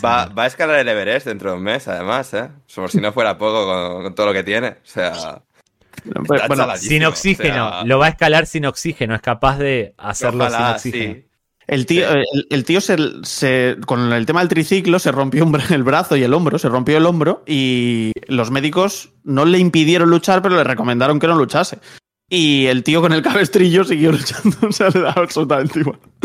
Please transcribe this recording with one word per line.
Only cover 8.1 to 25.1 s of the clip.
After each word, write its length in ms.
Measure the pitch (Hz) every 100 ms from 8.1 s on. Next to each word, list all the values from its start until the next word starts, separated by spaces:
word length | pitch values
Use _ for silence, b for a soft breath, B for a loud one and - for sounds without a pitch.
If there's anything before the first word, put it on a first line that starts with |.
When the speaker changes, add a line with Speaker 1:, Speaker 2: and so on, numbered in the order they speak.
Speaker 2:
escalar 360 | 156 160 156 165
sin 180 | 160
oxígeno. 500 | 143 - 175 - 113
Es 60 | 110
capaz 360 | - 117 135 135
de 360 | 139 127 101 -
hacerlo 460 | 104 101 120 120 123
Speaker 1:
ojalá, 320 | 117 120 110
Speaker 2:
sin 140 | 127
oxígeno. 220 | 120 110
Speaker 1:
sí. 120 | 107 _ _ _ _ -
Speaker 3:
El 160 | 143 123
tío, 240 | 170 170
Speaker 1:
Sí. 80 | 143
Speaker 3:
eh, 60 | 120
el, 120 | 139 -
el 140 | 143
tío 160 | 120 175
se, 160 | 202 175 143 -
se, 540 | - - 139 127 127 - -
con 260 | 120 120
el 140 | 117 117
tema 140 | 165
del 80 | 175
triciclo 500 | 160 156 190 175 180
se 140 | 180
rompió 320 | 131 135 135
un 80 | 160
bra-, 180 | 147 135
el 120 | 151
brazo 320 | 127 151 175 143
y 80 |
el 100 | 123
hombro, 240 | 151 160 165
se 100 | 139
rompió 280 | 127 127 156
el 80 | 165
hombro 380 | 170 151 202 -
y 640 | 143 131 123 120 117 110 - -
los 240 | 131 113
médicos 600 | 135 147 151 196 - - _
no 220 | - 135
le 140 | 160 180
impidieron 520 | 180 160 156 170 170
luchar, 320 | 170 - 185
pero 140 | 185 180
le 80 |
recomendaron 560 | 127 120 117 120 135 151
que 80 | 165
no 80 | 165
luchase. 420 | 131 147 180 - B B _ _ _
Y 380 | 185 151 139 131
el 160 | 127
tío 180 | 135 160
con 120 | 165
el 100 | 160
cabestrillo 640 | 311 208 190 202 180 175
siguió 260 | 190 156 160
<laughs> 0 |
luchando, 440 | 156 - - 214 - 214
o 40 |
sea, 160 | - 196
le 100 | 185
daba 220 | 156